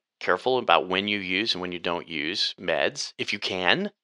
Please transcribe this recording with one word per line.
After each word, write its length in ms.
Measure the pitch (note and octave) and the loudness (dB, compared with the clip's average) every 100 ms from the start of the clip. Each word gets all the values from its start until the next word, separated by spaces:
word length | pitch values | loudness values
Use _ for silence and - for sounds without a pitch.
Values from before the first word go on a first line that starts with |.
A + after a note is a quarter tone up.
| _ - | _ -4
careful 380 | - F2+ B2 B2+ | 0 2 2 2
about 300 | G#2+ E2 F2 | 4 4 4
when 200 | F#2 G#2 | 0 0
you 120 | G#2 | -2
use 340 | F#2 F#2 A2+ | 0 0 0
and 80 | F2 | -2
when 100 | F2+ | -4
you 60 | F2 | -4
don't 300 | F2+ E2+ D2 | -2 -2 -4
use 480 | D#2+ D2 - - - | -4 -2 -2 -2 -4
meds, 540 | F#2 D#2 E2 C#3+ - - | -2 0 0 -2 -8 -6
if 120 | B2+ | -6
you 60 | G#2 | -4
can, 520 | - F#2+ F2+ B2+ G3+ - | -4 0 2 2 0 -8